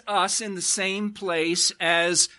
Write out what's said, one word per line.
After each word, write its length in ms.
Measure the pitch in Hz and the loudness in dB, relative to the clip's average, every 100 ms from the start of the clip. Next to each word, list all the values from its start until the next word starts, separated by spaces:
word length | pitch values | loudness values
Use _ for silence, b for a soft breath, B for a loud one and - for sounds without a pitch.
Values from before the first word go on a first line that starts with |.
| - | -2
us 340 | 202 185 - | 0 2 0
in 140 | 220 | -4
the 80 | 190 | -4
same 480 | 170 - 190 196 208 | -2 -2 -2 -2 -4
place 600 | 208 196 165 165 175 - - | -4 -4 0 0 2 0 0
as 480 | 170 170 170 170 - | 2 2 2 2 0